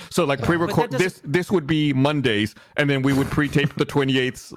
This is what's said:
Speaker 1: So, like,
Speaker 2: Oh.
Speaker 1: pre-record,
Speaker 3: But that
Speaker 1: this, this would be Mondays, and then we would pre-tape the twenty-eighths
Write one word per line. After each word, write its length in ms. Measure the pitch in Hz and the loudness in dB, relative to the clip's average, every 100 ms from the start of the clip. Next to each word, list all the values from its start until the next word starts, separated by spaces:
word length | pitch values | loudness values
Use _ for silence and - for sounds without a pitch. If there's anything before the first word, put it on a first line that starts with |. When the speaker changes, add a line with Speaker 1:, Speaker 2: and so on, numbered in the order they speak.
| - | -6
Speaker 1:
So, 140 | - | -2
like, 180 | 151 139 | 0 0
Speaker 2:
Oh. 40 | |
Speaker 1:
pre-record, 440 | - 170 165 - 240 | 0 0 0 0 0
Speaker 3:
But 20 | |
that 60 | 135 | 0
Speaker 1:
this, 220 | 180 - | -2 -4
this 260 | - 160 175 | -2 -2 0
would 160 | 185 143 | -2 0
be 240 | 156 151 | 0 2
Mondays, 640 | 131 139 147 127 104 107 - - - | 2 2 2 0 0 -2 -6 -8 -2
and 120 | 143 | 0
then 120 | 139 | 2
we 100 | 135 | 2
would 160 | 135 139 | 2 0
pre-tape 460 | - 143 143 147 | -2 0 0 0
the 80 | - | -2
twenty-eighths 680 | 147 143 135 131 127 - - | -2 0 2 2 0 -4 -14